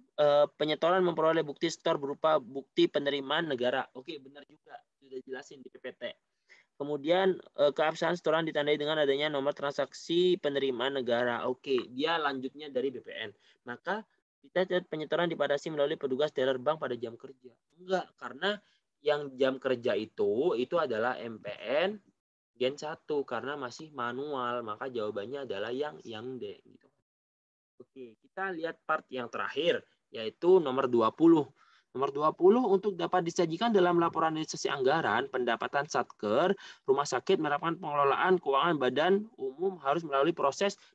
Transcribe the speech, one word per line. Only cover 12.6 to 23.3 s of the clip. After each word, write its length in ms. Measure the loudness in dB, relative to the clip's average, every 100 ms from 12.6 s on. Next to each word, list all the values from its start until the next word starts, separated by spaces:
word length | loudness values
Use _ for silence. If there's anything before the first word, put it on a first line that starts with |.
| -6
dari 160 | -4 -4
B 160 | -6
P 80 | -12
N. 180 | -12 -12 -14 _ _ -14
Maka 320 | -10 -6 -6 -6 _ _ _
kita 240 | -6 -2
cek 240 | 0 -2 -2
penyetoran 400 | -8 -2 0 0
dipadasi 400 | 0 0 0 -2
melalui 320 | 0 0 0
petugas 320 | -4 0 0
teller 240 | 0 0 0
bank 240 | -2 -2
pada 160 | -4 -6
jam 220 | -8 -12
kerja. 340 | -18 -20 -20 _ _ _
Enggak, 320 | -4 -4 -4 _
karena 400 | -14 -4 -4 -4 _ _ _ _
yang 320 | -2 0 -4 0
jam 240 | 0 0
kerja 320 | -2 -2 0 -2
itu, 580 | -4 -2 0 2 0 0
itu 240 | 0 0
adalah 400 | 0 0 0 -2
M 220 | -8 -10
P 80 | -12 -10
N 400 | -2 0 0 -4 -14 _ _ _ _ _
Gen 160 | -4
satu 480 | -2 -10 -12 -4 -4
karena 320 | -2